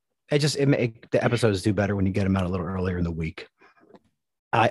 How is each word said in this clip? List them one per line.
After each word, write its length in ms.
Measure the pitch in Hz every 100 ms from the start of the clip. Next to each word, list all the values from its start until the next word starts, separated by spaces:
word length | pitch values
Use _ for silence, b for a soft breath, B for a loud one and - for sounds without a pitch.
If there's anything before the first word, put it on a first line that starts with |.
| _ _ -
it 80 | 147
just, 180 | 147 -
it 100 | 139
make 440 | - 117 - -
the 120 | -
episodes 400 | 123 120 113 95
do 120 | 110
better 200 | 101 98
when 120 | 101 95
you 60 |
get 120 | 98
'em 120 | 98 95
out 100 | 90
a 20 |
little 180 | 92 82
earlier 300 | 92 92 87
in 60 |
the 60 | 85
week. 360 | 82 82 - - _ b b b b _ _ _ _ -
I, 180 | 117 113